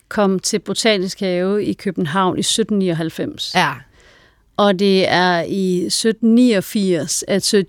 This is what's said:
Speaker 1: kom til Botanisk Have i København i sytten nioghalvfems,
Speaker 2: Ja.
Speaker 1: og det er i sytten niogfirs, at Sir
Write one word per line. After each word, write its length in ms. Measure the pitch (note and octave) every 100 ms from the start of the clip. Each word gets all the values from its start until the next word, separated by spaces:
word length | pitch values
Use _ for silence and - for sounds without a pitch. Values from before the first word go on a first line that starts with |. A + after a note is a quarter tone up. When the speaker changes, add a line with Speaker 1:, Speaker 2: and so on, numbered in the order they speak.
| _
Speaker 1:
kom 300 | - G3 F#3
til 200 | - G#3
Botanisk 600 | - G3 A3+ G#3 F#3 -
Have 440 | F#3+ F3+ F#3+ G#3
i 100 | -
København 640 | F#3+ G3 F3+ E3+ F3+ F#3 -
i 40 |
sytten 360 | - - A3 G#3
nioghalvfems, 720 | F#3+ D#3+ E3 - D#3+ - - F#3
Speaker 2:
Ja. 160 | D#3 C3 - _ _ _ _ _ _ -
Speaker 1:
og 220 | G3+ F#3
det 300 | G3+ F#3+ F3+
er 340 | E3+ F3+ F3 D#3
i 380 | G3 F#3+ F3+ -
sytten 460 | - A3+ G#3+ A3+ A#3
niogfirs, 880 | B3 G3+ - A3 F#3+ E3+ E3 - -
at 180 | G3 -
Sir 180 | G#3